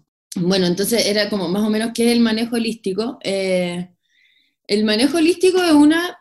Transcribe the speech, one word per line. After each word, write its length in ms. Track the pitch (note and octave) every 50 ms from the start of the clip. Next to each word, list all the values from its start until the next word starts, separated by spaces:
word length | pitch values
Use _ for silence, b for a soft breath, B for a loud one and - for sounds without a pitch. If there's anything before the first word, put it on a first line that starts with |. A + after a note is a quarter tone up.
| _ _ _ _ _ - -
Bueno, 300 | F#3+ E3+ F3+ G3 G3 F3+
entonces 380 | F3 F3 F#3 G3+ G3+ A#3 G#3+ -
era 220 | F#3+ G#3 G#3+ G3+ G#3
como 180 | G#3+ G3 F3
más 160 | D#3+ F#3 G3+ A3
o 60 | G#3+
menos 220 | G#3+ G#3+ A3+ A#3 A#3
qué 140 | A#3+ A#3
es 40 | A#3+
el 80 | A#3+ A#3+
manejo 360 | A#3 A3 A3 A3 A#3+ A#3 B3
holístico. 600 | A#3 A3+ A3+ A3 - - F#3+ F#3 G3+ A3+ C4+ C4 - -
Eh, 680 | F#3 G3 G3 F#3+ F#3+ F#3 F3+ F3+ F3 F3 F3 F3+ - _ _ _ _ _ _ _ _ _ _ _ _ _ _ _
el 160 | - G#3 G#3+ G#3+
manejo 340 | A3 G#3+ A3 B3+ C#4+ D#4
holístico 460 | E4+ D#4 E4+ F4+ F4 F#4 F#4+ F4 F#4 F4+
es 80 | E4+
una, 460 | D4+ D4 D4 D4 D#4+ E4 F4 F4+ - -